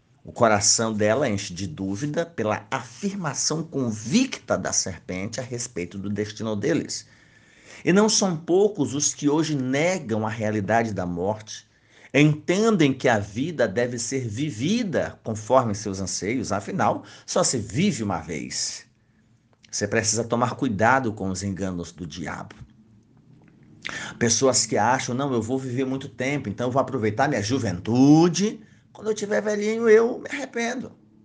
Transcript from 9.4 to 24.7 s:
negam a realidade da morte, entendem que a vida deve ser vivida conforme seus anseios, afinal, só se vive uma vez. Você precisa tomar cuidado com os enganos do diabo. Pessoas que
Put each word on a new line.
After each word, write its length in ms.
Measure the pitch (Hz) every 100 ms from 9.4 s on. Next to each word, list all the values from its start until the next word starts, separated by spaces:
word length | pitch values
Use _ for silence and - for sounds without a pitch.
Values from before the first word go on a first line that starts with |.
| 151 143
negam 680 | 127 139 170 185 123 107 110
a 40 |
realidade 640 | 113 107 107 95 113 117
da 120 | 95 90
morte, 600 | 85 95 107 - - - _ _ - -
entendem 800 | 135 151 147 - 185 226 202 143
que 140 | 107 131
a 120 | 110
vida 480 | 98 120 165 143 113
deve 320 | 101 120 120
ser 280 | - 135 117
vivida 920 | 107 151 104 151 233 202 113 73 -
conforme 520 | - 110 107 127 117 101
seus 240 | 104 95
anseios, 520 | 95 - 95 127 95
afinal, 520 | 101 - 190 107 269 - - -
só 180 | 196
se 140 | 170 123
vive 460 | 101 123 202 127
uma 160 | 104 85
vez. 640 | 71 78 62 - - - - _ _ _ _ _ _ _ -
Você 180 | - 101
precisa 360 | 113 107 113
tomar 320 | 113 120 120 -
cuidado 580 | 135 98 135 135 120
com 160 | 101 95
os 140 | 92
enganos 480 | 101 90 95 90 80
do 160 | - 85
diabo. 480 | 92 76 - - - - - - - _ _ _ - - - - - - - - -
Pessoas 480 | 117 - 135 120
que 120 | -